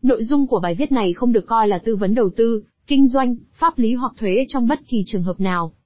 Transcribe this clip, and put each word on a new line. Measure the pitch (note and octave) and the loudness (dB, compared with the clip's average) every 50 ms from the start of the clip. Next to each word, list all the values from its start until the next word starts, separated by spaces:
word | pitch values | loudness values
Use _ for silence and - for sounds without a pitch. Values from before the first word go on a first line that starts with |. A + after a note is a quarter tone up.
| - | 2
Nội | B3 C4 A3 A3+ | 2 0 0 0
dung | A3 C#4+ C#4+ C#4 | 0 0 0 0
của | C4 B3+ G3 | 0 0 -2
bài | F3 F3 F3 | -2 -2 -2
viết | F3 C#4+ D4 C#4 | -4 -2 -2 0
này | B3 G#3+ F#3 F3 | 0 0 -2 -2
không | - B3+ B3 A#3 | 0 0 2 2
được | A3 F3+ | 0 0
coi | - A#3 A3+ A3 G#3 | 0 0 0 2 0
là | G3+ F3 | 0 -2
tư | - A3+ A3+ | -2 -4 -4
vấn | F#3+ G3+ F#3+ G#3 | -2 0 0 0
đầu | B3 A#3 F#3+ F3+ | 0 0 -2 0
tư, | - A3+ A#3 A#3 G#3+ G#3 _ _ _ _ | 0 0 0 0 -4 -6 _ _ _ _
kinh | _ C#4+ C4+ C4+ C4 | _ 4 4 4 4
doanh, | A#3+ C4+ C4 B3 B3 A#3 - _ _ | 4 2 0 0 -2 -4 -8 _ _
pháp | _ D#4 E4 E4 - | _ -2 -2 0 0
lý | A#3+ A3 B3 | 0 0 0
hoặc | B3 B3+ - - - | -2 -4 -6 -6 -4
thuế | A3+ G3 F#3 A3+ C4+ C4 | -4 -2 0 0 -2 -2
trong | - C4+ A#3+ A#3 | -2 -2 0 0
bất | D4 D4 - _ | 0 -2 -4 _
kỳ | B3+ A3+ F#3+ | -4 -4 -2
trường | - - G3 F3 | -2 -4 -4 -2
hợp | F3+ F3+ - | -2 -2 -2
nào. | F#3+ F#3+ F3+ F3 E3+ D#3+ _ _ _ | -2 -2 -2 -2 -4 -6 _ _ _